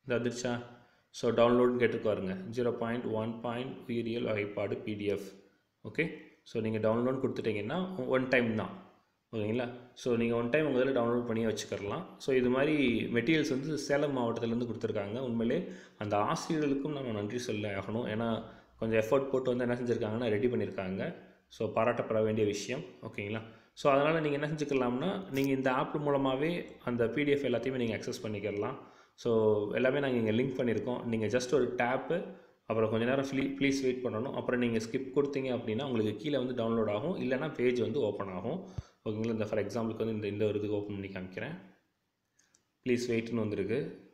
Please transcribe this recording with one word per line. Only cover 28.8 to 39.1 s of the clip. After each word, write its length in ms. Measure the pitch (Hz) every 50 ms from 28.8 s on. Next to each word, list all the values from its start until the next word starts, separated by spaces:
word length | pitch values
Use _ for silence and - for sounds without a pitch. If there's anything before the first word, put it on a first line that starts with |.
| - - - - - _ _
So, 540 | - - 120 113 113 110 107 107 104 104 104 -
எல்லாமே 240 | 120 123 131 139 143
நாங்க 180 | 143 135 127
இங்க 140 | 120 110 110
link 360 | 107 117 131 139 131 - 127
பண்ணியிருக்கோம். 380 | 120 117 107 101 123 123 - -
நீங்க 220 | 120 113 110 110
just 280 | 101 107 123 - - 156
ஒரு 200 | 139 123 123 -
tap, 580 | - 120 120 131 135 - - 160 175 - - - - - - _ _ _
அப்புறம் 240 | - 113 113 113 107
கொஞ்ச 160 | 113 110 117
நேரம் 200 | 123 135 139 139
ஃப்ளீ-, 360 | 135 135 135 135 135 - -
please 200 | 139 139 135 135
wait 220 | 131 127 123 127 123
பண்ணணும். 280 | 117 107 107 120 139
அப்புறம் 280 | - 123 120 - 123 123
நீங்க 180 | 123 120 113 110
skip 320 | 110 - - 135 131 - -
கொடுத்தீங்க 400 | 147 139 139 135 139 131 131 123
அப்படின்னா, 280 | 113 120 117 107 117
உங்களுக்கு 340 | 147 139 123 110 107 107 98
கீழே 200 | - - 151 143
வந்து 260 | 131 123 127 127 120
download 280 | 113 113 113 113 110 104
ஆகும், 320 | 104 104 131 170 190 -
இல்லைன்னா 320 | 127 123 131 127 151 156 -
page 260 | - 120 127 123 123
வந்து 200 | 110 104 110 143
open 280 | 120 104 98 - 101 98
ஆகும். 400 | 92 90 90 117 156 185 185 - - - - - _ _ _
ஓகேங்களா? 200 | 117